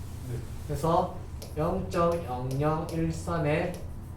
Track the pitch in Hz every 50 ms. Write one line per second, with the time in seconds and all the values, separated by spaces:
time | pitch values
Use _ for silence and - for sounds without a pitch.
0 | - - - - - 123 123 120 - - - - - - 147 131 156 160 170 185
1 | 180 - - - - - - - - - - 151 156 175 185 190 185 - - 175
2 | 170 170 170 170 - 127 127 127 131 131 131 139 147 151 156 165 165 - 165 165
3 | 165 165 160 - - 175 170 160 151 147 151 170 180 175 - - - - - -
4 | - - -